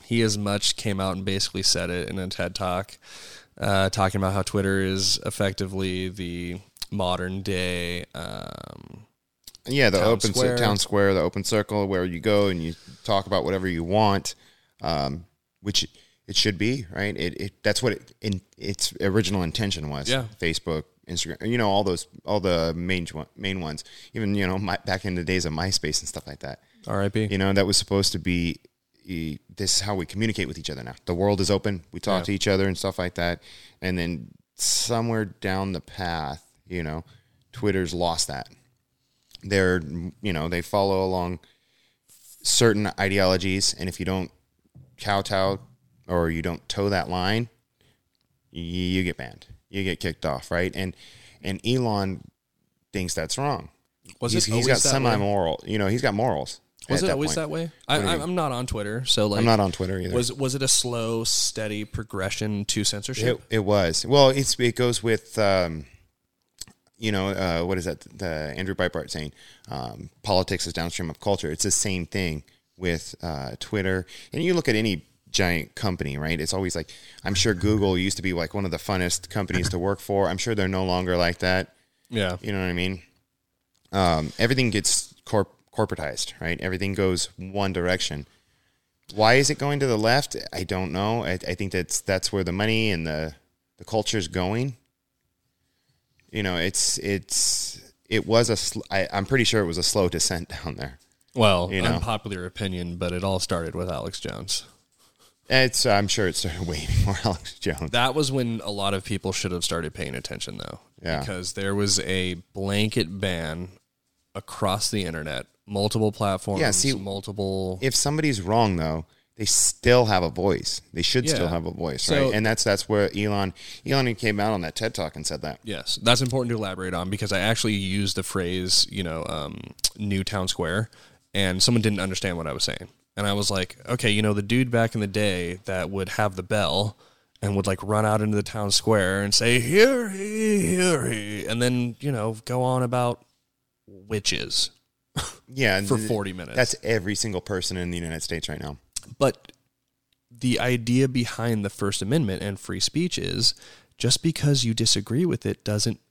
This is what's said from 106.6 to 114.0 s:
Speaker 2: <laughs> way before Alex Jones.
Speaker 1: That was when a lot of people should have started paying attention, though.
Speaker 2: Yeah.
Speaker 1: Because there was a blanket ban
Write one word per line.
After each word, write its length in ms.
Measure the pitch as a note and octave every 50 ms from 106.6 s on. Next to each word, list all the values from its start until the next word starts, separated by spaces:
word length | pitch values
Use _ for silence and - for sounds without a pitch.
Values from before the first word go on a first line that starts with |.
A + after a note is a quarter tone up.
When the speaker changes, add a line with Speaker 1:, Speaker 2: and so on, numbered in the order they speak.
| F#2
Speaker 2:
<laughs> 40 |
way 200 | E2 F2 D#2 D2+
before 300 | - - - - G2+ G2 - -
Alex 340 | A2+ F#2 - - - - -
Jones. 320 | - - D2+ - E2 D#2
Speaker 1:
That 240 | - A#2+ B2 C3 C3
was 180 | D3+ D3 C3 C3+
when 280 | C3+ B2 A#2 A#2 A2 -
a 60 | G2+
lot 240 | G#2 G2+ G2 G2 G2
of 100 | F#2+ -
people 260 | - G#2 F#2+ - F#2+ F#2
should 200 | - - G2 F2+
have 120 | F2 E2+
started 280 | - E2+ E2 E2 D#2 -
paying 200 | - D#2+ C2+ C2
attention, 440 | B1+ - - - - - - G1+ G1+
though. 220 | G1+ G1+ - - - _ _ - -
Speaker 2:
Yeah. 180 | E2+ D#2+ D2
Speaker 1:
Because 320 | C#2+ D2 G2 F2+ F2+ F2+ -
there 220 | - G2 G2 G2
was 260 | G2+ G2+ G2+ F#2 -
a 340 | - - F#2 F#2+ F#2 F2+ F2+ E2+ - _ _
blanket 640 | G2+ F#2+ G2 G2+ G2+ G#2+ G#2+ - B2+ F#2+ D#2+ G2 G2
ban 480 | G2 G2 F2+ E2+ E2 D#2 D#2+ E2+ F2+ F2+ F#2+ _ _ _ _ _